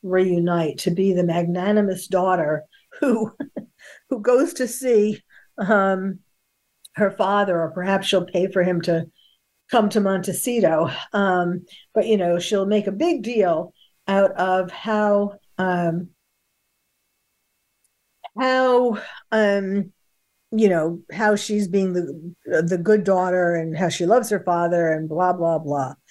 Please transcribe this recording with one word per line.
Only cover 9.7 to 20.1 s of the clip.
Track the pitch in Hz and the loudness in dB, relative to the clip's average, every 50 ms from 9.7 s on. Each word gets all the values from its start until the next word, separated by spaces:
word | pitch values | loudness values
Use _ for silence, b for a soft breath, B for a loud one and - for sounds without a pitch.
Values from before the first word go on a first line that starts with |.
| - 233 208 208 | 2 2 2 2
to | - 220 | 0 0
Montecito. | 196 196 190 185 180 196 - - - 254 240 233 196 165 160 156 165 - B B B B - | 0 0 -2 -2 -4 -4 -6 -4 -4 -4 -2 2 2 2 2 2 0 -2 B B B B -2
Um, | 202 202 196 185 180 175 175 180 180 - B B B B B _ | -2 0 2 2 0 0 -2 -4 -6 -8 B B B B B _
but, | 220 190 | -2 2
you | 226 220 | 2 2
know, | 202 180 175 175 175 | 0 2 0 0 -2
she'll | 175 - 220 196 196 | -2 -2 -2 -2 0
make | 196 214 208 202 | 0 0 0 0
a | 196 | -2
big | 196 202 302 349 339 254 | -4 -2 0 0 0 -2
deal | 190 220 247 226 190 180 165 156 175 175 b b b b b _ _ | -4 -4 0 2 2 2 2 -2 -4 -8 b b b b b _ _
out | - 196 196 196 185 | 0 2 4 4 2
of | 190 - 180 190 185 185 185 180 | 2 0 0 0 0 0 -2 -4
how, | - - - 220 220 214 208 208 208 202 202 202 202 - _ _ _ - | -8 -10 -6 -4 -2 0 2 2 2 2 0 -2 -6 -12 _ _ _ -4
um, | 185 185 180 175 175 170 165 175 180 175 _ _ _ _ _ _ _ _ _ _ _ _ _ _ _ _ _ _ _ _ _ _ _ _ _ _ _ _ _ _ _ _ _ _ _ _ _ _ _ _ _ _ _ - _ | -2 -2 0 0 0 -2 -2 -4 -6 -10 _ _ _ _ _ _ _ _ _ _ _ _ _ _ _ _ _ _ _ _ _ _ _ _ _ _ _ _ _ _ _ _ _ _ _ _ _ _ _ _ _ _ _ -18 _
how, | 208 262 262 262 262 262 254 247 247 254 247 214 208 B B B B B _ | -4 -2 0 2 2 2 4 4 4 4 2 0 -2 B B B B B _
um, | - 220 214 202 202 202 196 190 196 202 196 196 _ _ _ _ | 0 2 2 4 2 0 0 -2 -2 -2 -4 -4 _ _ _ _